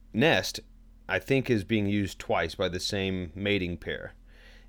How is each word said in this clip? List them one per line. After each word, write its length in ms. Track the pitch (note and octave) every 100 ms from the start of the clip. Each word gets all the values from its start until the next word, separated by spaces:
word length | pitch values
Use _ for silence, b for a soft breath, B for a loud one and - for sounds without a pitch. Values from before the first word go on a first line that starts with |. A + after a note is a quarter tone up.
| -
nest, 460 | G#2+ D3+ G#2+ - - - - - - -
I 100 | F#2
think, 320 | - C3+ B2+
is 120 | A2+
being 220 | F2+ A2+ G2+
used 320 | G#2 G2 -
twice 360 | - G2+ E2+
by 140 | - F#2
the 120 | F2
same 520 | - G2+ F#2+ F#2 F2
mating 420 | F#2 G2+ G2+ F2 E2+
pair. 380 | - A1+ G1+ - - b b b